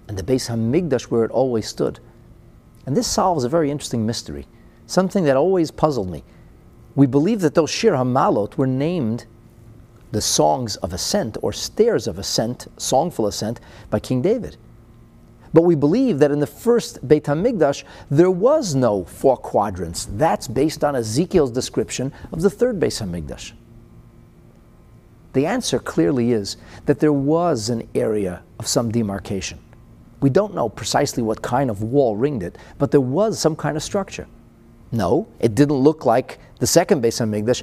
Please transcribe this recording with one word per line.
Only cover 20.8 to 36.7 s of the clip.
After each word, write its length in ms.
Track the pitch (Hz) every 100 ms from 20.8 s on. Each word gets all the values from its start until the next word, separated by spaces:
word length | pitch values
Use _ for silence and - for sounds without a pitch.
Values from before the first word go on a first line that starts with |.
on 100 | 147
Ezekiel's 560 | 135 110 117 180 190 139
description 640 | 120 123 - 143 - 131 - -
of 100 | 160
the 80 | 185
third 280 | - 247 208
Beit 140 | 123
HaMikdash. 600 | - 101 87 73 - - - - - - - - - - - - - - - - - - - -
The 120 | 131 151
answer 320 | 247 - 127
clearly 540 | - - 165 139 120
is 240 | 117 98 - - - -
that 140 | 135
there 120 | 156
was 560 | 143 139 165 175 131 104
an 200 | 117 -
area 480 | 127 120 107 92 87 - -
of 80 | -
some 240 | 143 117
demarcation. 680 | 113 107 98 - 101 - - - - - - - -
We 100 | 139
don't 240 | 135 208
know 140 | 175 123
precisely 540 | - 104 131 139 -
what 200 | 113 107
kind 280 | - 127 139
of 120 | 101
wall 340 | 110 135 131 104
ringed 260 | 139 135
it, 160 | 87 - - -
but 120 | 139
there 100 | 143
was 380 | 123 143 220 165
some 160 | 156
kind 220 | 156 151 151
of 60 |
structure. 440 | - 202 190 - - - - - - - -
No, 380 | 117 87 131 220 -
it 160 | 117
didn't 220 | 107 143 147
look 300 | 135 156 131
like 320 | 117 - - - -
the 60 |
second 360 | 123